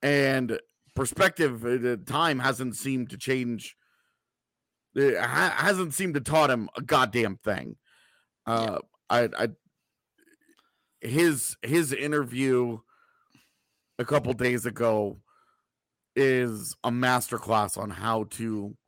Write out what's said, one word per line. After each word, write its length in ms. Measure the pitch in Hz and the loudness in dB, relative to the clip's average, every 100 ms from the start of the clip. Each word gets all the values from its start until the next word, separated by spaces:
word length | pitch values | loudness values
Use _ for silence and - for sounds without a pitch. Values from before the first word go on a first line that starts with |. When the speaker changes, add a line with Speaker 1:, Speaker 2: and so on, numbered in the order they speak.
Speaker 1:
And 600 | 139 143 135 135 123 113 - _ _ | 2 2 2 2 -2 -6 -8 _ _
perspective, 680 | - 131 - 190 - 156 120 | -4 -4 2 2 4 0 0
uh, 120 | 117 127 | -2 0
the 240 | 123 117 92 | 0 -2 -4
time 320 | 139 165 135 | 0 2 2
hasn't 380 | 131 131 131 107 | 0 -2 -4 -6
seemed 340 | 139 131 120 | -4 -4 -4
to 80 | 98 | -8
change. 580 | - 131 123 117 - - _ _ _ _ _ _ _ _ _ _ _ | -4 -2 -2 -6 -10 -20 _ _ _ _ _ _ _ _ _ _ _
It 240 | - 139 101 | 0 2 2
ha-, 360 | 117 139 180 - | 0 2 0 0
hasn't 360 | 160 190 180 | 0 0 -2
seemed 220 | 143 190 | -2 -2
to 60 | 143 | -2
taught 300 | 120 156 147 | 0 4 4
him 200 | 123 107 - | 2 -2 -8
a 60 | |
goddamn 580 | 131 147 127 117 113 95 | 0 2 4 2 0 -2
thing. 340 | - 98 62 52 _ _ _ _ _ _ - | -4 -4 -4 -14 _ _ _ _ _ _ -4
Uh, 320 | 113 113 95 - _ _ | -2 0 -4 -8 _ _
Speaker 2:
Yeah. 180 | 120 117 - | 2 2 0
Speaker 1:
I, 80 | |
I, 40 | 113 - _ _ _ _ _ _ _ _ _ _ _ _ _ _ | -4 -4 _ _ _ _ _ _ _ _ _ _ _ _ _ _
his, 560 | 120 131 170 143 - - | -4 2 2 2 -4 -6
his 300 | - 156 156 | 0 0 0
interview 840 | 123 147 151 131 123 135 127 120 113 _ _ _ _ _ _ _ _ _ _ _ _ | -2 -2 -2 -2 -2 2 2 0 -4 _ _ _ _ _ _ _ _ _ _ _ _
a 60 | |
couple 280 | 123 147 123 | 0 0 0
days 320 | 117 123 123 | 0 0 0
ago 540 | 113 104 117 110 104 - _ _ _ _ _ _ _ _ _ | -4 0 2 2 0 -4 _ _ _ _ _ _ _ _ _
is 600 | - 135 131 123 107 98 - | 2 4 4 2 -4 -10 -6
a 60 | - | -2
masterclass 840 | 120 127 127 117 117 - 110 104 - | 0 2 2 0 -6 0 2 2 -2
on 140 | 104 | -8
how 340 | 98 107 113 107 | -6 -2 -2 -2
to 460 | - 113 107 101 104 | -6 -6 -4 -6 -12